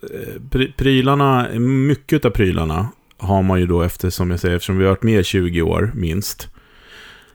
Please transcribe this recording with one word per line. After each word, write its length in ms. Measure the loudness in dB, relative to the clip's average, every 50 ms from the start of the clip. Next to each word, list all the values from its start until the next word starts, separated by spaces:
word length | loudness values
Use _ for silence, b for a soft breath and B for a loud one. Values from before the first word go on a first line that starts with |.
| -14
Eh, 480 | -14 -12 -12 -12 -12 -12 -14 -8 -4
pry-, 220 | -2 -2 -2 -2 -2
prylarna, 680 | -2 0 2 2 4 2 2 2 2 2 2 2 2 0 -2 -2 -2
mycket 640 | 0 0 2 2 2 2 0 -2 -2 -2 0 0 2
av 60 | 0
prylarna 580 | 2 2 2 2 2 0 -2 -2 -2 -2 -2 -4 -6 _ _ _ _ -8
har 240 | -2 0 2 2 2
man 180 | 2 2 2
ju 60 | 2
då, 160 | 2 2 2 0
eftersom 480 | 0 -2 -4 -4 -4 -2 -2 -2 -2
jag 100 | -2 -2
säger, 160 | -2 -2 -2
eftersom 220 | -2 -2 -2 0 2
vi 60 | 2
har 60 | 2
varit 120 | 2 2 2
med 180 | 2 2 2
i 40 | 2
tjugo 380 | 2 0 0 0 0 0 0 0
år 300 | 0 0 0 0 -2 -2
minst, 540 | -4 -4 -4 -2 -4 -6 -6 -10 -12 -16 B B B B B B B B B B B B B B B B B B